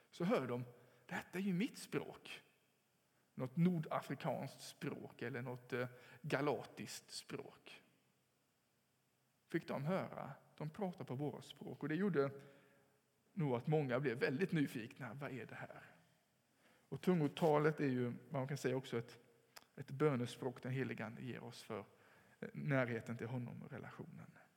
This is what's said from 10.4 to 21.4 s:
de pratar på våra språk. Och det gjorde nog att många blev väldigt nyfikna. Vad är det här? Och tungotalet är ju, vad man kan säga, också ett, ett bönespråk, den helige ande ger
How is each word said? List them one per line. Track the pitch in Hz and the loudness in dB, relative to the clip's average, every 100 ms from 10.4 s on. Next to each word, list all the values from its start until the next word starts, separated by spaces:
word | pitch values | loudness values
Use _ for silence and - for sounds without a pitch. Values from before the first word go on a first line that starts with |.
| - - | -14 -6
de | 151 | -4
pratar | 156 196 175 | 0 0 0
på | 127 | -2
våra | 127 147 - | -2 0 -2
språk. | - - - 127 | -8 -12 -10 -4
Och | 143 | 0
det | |
gjorde | 156 208 156 139 131 - - - - _ _ _ _ _ | 2 4 6 4 0 -14 -20 -20 -20 _ _ _ _ _
nog | - 151 | -2 0
att | 120 120 | 2 2
många | 151 139 120 | 2 2 0
blev | 143 117 | 0 2
väldigt | 147 135 185 | 0 2 2
nyfikna. | 165 139 127 110 - 123 | 2 0 -2 -8 -10 -12
Vad | 135 143 | -8 -8
är | 131 110 | -8 -10
det | |
här? | 120 127 - - - _ _ _ _ _ _ _ _ _ | -12 -12 -14 -20 -20 _ _ _ _ _ _ _ _ _
Och | 139 | -2
tungotalet | - 180 147 - 170 151 156 156 | 2 2 2 2 4 6 4 4
är | 143 | 2
ju, | 127 | 2
vad | 123 123 - 139 | 0 -4 -6 -4
man | 131 | -4
kan | 143 | -2
säga, | 131 127 | -2 -2
också | 127 120 | -2 -6
ett, | 120 - - _ _ - - - | -6 -12 -20 _ _ -20 -20 -16
ett | 139 | -12
bönespråk, | 135 151 131 120 - 131 123 | 0 2 2 -2 -6 -8 -6
den | 127 | -6
helige | 131 120 117 | -4 -4 -6
ande | 113 120 | -8 -10
ger | 131 - | -10 -10